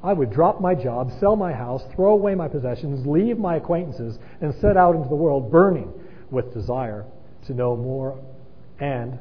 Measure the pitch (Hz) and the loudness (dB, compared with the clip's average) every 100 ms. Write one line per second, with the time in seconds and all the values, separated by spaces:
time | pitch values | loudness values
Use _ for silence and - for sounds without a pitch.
0 | 180 190 127 123 175 208 180 175 120 120 | 0 2 2 4 4 4 0 0 0 -2
1 | 131 - 202 214 185 127 120 131 - - | -4 0 2 2 0 -4 -6 -6 -6 2
2 | 190 214 202 190 151 147 123 120 147 139 | 4 6 4 0 -2 -4 -4 -4 -4 -4
3 | 131 156 220 233 185 165 - 170 170 120 | 0 2 2 0 -2 -2 0 -2 -2 -8
4 | 117 113 - - 151 131 208 190 180 165 | -8 -10 -14 -6 -6 2 4 6 6 4
5 | 131 147 160 139 117 151 196 185 - - | 0 2 2 2 4 6 6 4 -4 -12
6 | - - - 127 127 120 104 127 123 104 | -14 -16 -4 -4 -4 -6 -4 -2 -4 -6
7 | 104 - - - - 123 123 120 123 135 | -10 -14 -16 -16 -8 -2 0 0 -2 -4
8 | 131 135 - - - - - - 143 127 | -6 -8 -14 -16 -16 -16 -16 -6 -4 -4
9 | 120 123 | -6 -10